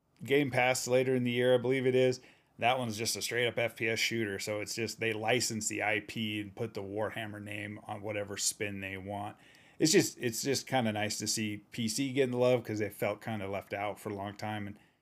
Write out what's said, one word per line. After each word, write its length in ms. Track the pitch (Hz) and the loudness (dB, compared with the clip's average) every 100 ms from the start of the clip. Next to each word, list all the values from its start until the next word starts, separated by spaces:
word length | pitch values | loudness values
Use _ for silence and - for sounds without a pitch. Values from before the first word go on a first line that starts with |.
| _ _ | _ _
game 280 | 123 139 143 | 2 4 4
Pass 360 | 127 123 127 - | 4 4 4 4
later 280 | 127 127 | 4 6
in 100 | 131 | 4
the 60 | 123 | 2
year, 240 | 120 123 | 4 6
I 40 | 127 | 6
believe 280 | 120 135 127 | 6 2 4
it 80 | |
is. 260 | 127 127 127 - _ _ - | 6 4 2 -6 _ _ 0
That 200 | 113 131 | 2 2
one's 180 | 120 104 | 0 -2
just 200 | 110 101 | -2 -2
a 60 | |
straight 260 | 98 120 120 | -2 0 0
up 100 | 113 | 0
F 160 | 117 | -2
P 140 | - 113 | 0 0
S 100 | 113 | 2
shooter. 400 | - 117 107 95 | 0 0 -2 -2
So 220 | - 104 | -4 -4
it's 140 | 101 | -4
just, 260 | - 110 - | -4 -4 -2
they 120 | 113 | -2
license 540 | 107 110 123 - 110 107 | 0 2 2 0 -2 -4
the 160 | 104 | -2
I 220 | 104 107 104 | 0 0 -2
P 340 | 117 107 107 | -6 -4 -4
and 140 | 101 | -6
put 180 | 98 117 | -8 -8
the 100 | 107 | -6
Warhammer 600 | 98 101 104 117 107 104 | -8 -4 -4 -4 -8 -10
name 380 | 104 104 104 104 - | -10 -8 -8 -10 -10
on 120 | 107 | -8
whatever 360 | 101 104 101 101 | -6 -6 -6 -2
spin 440 | - - 104 98 | -2 -2 -4 -4
they 160 | 98 95 | -8 -8
want. 400 | 95 101 104 - - - - - | -8 -8 -8 -12 -20 -20 -20 0
It's 100 | 156 | 4
just, 260 | 185 - - | 4 4 0
it's 200 | 123 117 | -4 -2
just 280 | 139 127 - | -2 -2 0
kinda 240 | 131 113 | 0 0
nice 260 | 104 104 - | 0 -2 -4
to 80 | 107 | -4
see 360 | - 107 104 - | -2 -2 -6 -10
P 160 | - 113 | -4 -2
C 240 | 110 139 | -2 0
getting 180 | 131 131 | 2 2
the 80 | 123 | 4
love, 240 | 123 127 | 4 4
'cause 160 | 117 107 | 2 -4
they 120 | 101 | -4
felt 300 | - 110 107 | -2 -4 -2
kinda 280 | - 107 98 | -4 -6 -4
left 260 | 98 - | -6 -6
out 240 | 101 104 98 | -6 -4 -6
for 120 | 107 | -8
a 40 | |
long 200 | 101 101 104 | -6 -6 -6
time, 320 | 107 107 101 | -6 -6 -8
and 80 | - _ _ | -12 _ _